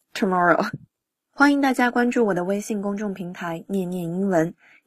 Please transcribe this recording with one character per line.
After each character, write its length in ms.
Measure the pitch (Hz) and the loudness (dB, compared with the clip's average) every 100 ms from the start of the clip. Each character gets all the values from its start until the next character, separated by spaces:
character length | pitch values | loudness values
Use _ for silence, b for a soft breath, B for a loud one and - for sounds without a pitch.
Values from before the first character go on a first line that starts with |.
| _ | _
tomorrow。 560 | - 196 180 175 160 202 - - _ _ _ _ | -4 -2 2 4 4 0 -6 -18 _ _ _ _
欢 220 | - 285 | 2 4
迎 80 | 285 | 4
大 100 | 277 | 2
家 180 | 254 247 | 2 0
关 220 | 240 240 | 2 0
注 140 | 247 220 | 2 2
我 80 | |
的 100 | 175 | 0
微 160 | 175 202 | -2 -4
信 220 | 208 214 | -4 -6
公 160 | 202 202 | -4 -6
众 160 | 214 | -6
平 180 | 185 175 | -8 -10
台 320 | 180 175 165 - | -10 -8 -8 -6
“念 200 | 196 175 | -4 -4
念 140 | 180 | -4
英 240 | 170 175 196 | -4 -2 0
文” 260 | 175 165 - b b | 2 0 -4 b b